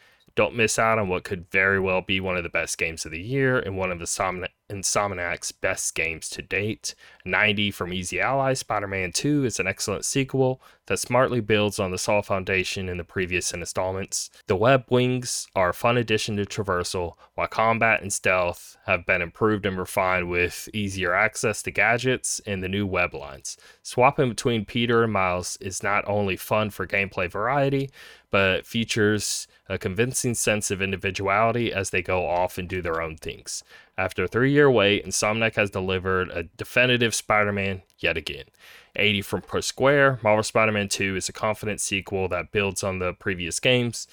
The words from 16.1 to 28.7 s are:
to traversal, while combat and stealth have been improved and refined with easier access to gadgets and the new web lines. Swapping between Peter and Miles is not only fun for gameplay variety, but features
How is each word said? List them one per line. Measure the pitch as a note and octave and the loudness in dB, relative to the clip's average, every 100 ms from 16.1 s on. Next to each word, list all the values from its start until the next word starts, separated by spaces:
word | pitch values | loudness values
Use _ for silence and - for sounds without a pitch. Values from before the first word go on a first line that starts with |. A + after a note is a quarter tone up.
| A2 - G#2 | 0 0 -2
to | |
traversal, | G2 - G2+ F2+ F2 F#2+ F2 - - | -2 -4 -2 -2 -2 -4 -4 -8 -12
while | - E2+ | -4 -2
combat | - A2+ A2+ A2+ G#2+ | 2 2 4 4 2
and | G2 | 0
stealth | - G2+ F#2 F2 E2+ - - - | -2 2 2 2 -2 -12 -12 -2
have | F2+ F2 | -2 2
been | F2+ | 0
improved | E2+ - A2 G#2+ G2 | -2 0 2 2 0
and | F#2 | -2
refined | F2+ - F#2 F#2 F2 | -2 0 2 2 0
with | F2+ F2 - - | 0 0 -2 -8
easier | A2 G2+ F#2+ F2 | -4 -4 -2 0
access | F#2 G#2+ - A#2 G#2 | 2 0 0 -2 -2
to | - | -4
gadgets | F2+ G#2 A#2+ B2+ B2+ - - - | 0 2 2 2 0 -2 -6 -4
and | G2 | -4
the | F#2 | -2
new | G2+ G2+ | -2 0
web | F#2 E2+ | 0 0
lines. | D2 C#2+ C2+ - - - - | -2 -12 -12 -14 -16 -18 -20
Swapping | - - B2+ - C3 | -6 2 4 4 0
between | G#2+ B2 A#2 | 0 -2 -2
Peter | G2+ A#2+ A#2+ A#2 | -2 -2 2 4
and | A#2 | 2
Miles | G#2 F#2 F2+ F2 - | 2 2 0 -4 -8
is | G2 F#2 | -8 -4
not | G2+ G2+ - | 0 0 2
only | G#2 G2+ F#2 | 0 0 -2
fun | - G#2+ G#2+ | 0 0 0
for | - F#2 | -4 -2
gameplay | G2+ G2 - F2+ | -2 -2 -2 -4
variety, | F#2+ A2 C#3+ C#3 C#3 C3+ - - - _ | -2 -2 2 2 0 -4 -10 -20 -20 _
but | G2+ F#2+ F#2 | 2 4 2
features | - | 0